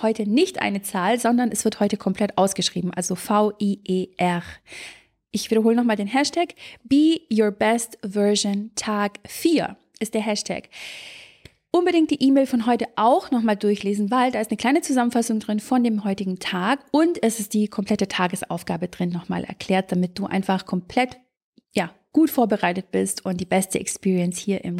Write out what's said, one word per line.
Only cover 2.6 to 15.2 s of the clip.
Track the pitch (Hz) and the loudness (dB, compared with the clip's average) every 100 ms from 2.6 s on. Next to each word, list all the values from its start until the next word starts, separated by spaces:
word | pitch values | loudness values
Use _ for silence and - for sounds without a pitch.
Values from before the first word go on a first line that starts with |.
| - 180 180 | -4 -4 -4
also | 185 180 | -4 -6
V | 185 - 208 214 208 | -6 0 2 2 0
I | 202 196 | -2 -2
E | - 185 180 - | -2 -2 -2 -2
R. | 180 175 - - _ - - - _ _ _ | 0 0 -6 -18 _ -18 -18 -20 _ _ _
Ich | 202 - | -6 0
wiederhole | 220 226 233 | 2 4 2
nochmal | 240 | 2
den | 208 202 | 0 0
Hashtag, | 262 285 330 349 - - - | 0 0 0 -2 -6 -20 -20
Be | - 277 311 330 - | 2 4 6 2 0
Your | 220 214 | 2 2
Best | 208 214 233 - - | 2 2 2 -2 -10
Version | 208 208 202 208 202 202 220 | -6 0 2 2 0 -2 -4
Tag | - - 208 208 - | -8 -4 -2 -2 -4
vier | - - 330 294 - - _ _ | -14 -2 2 2 0 -8 _ _
ist | 214 | -4
der | 220 | -2
Hashtag. | 214 214 - 180 - - - - - - - _ - _ _ | -2 -4 -4 -8 -10 -18 -16 -16 -18 -20 -20 _ -20 _ _
Unbedingt | 349 359 339 311 | 2 4 2 2
die | 285 | 2
E-Mail | 269 277 262 | 4 4 4
von | 247 226 | 2 2
heute | 233 226 - | 0 -2 2
auch | 220 330 - | 4 4 2
nochmal | 240 226 | 0 2
durchlesen, | 208 208 208 202 208 202 | 2 0 0 0 -2 0
weil | 254 254 | 2 2
da | 247 | 0
ist | 226 | -4
eine | 220 | -2
kleine | 240 311 | 2 2
Zusammenfassung | 330 254 240 233 | 2 0 2 0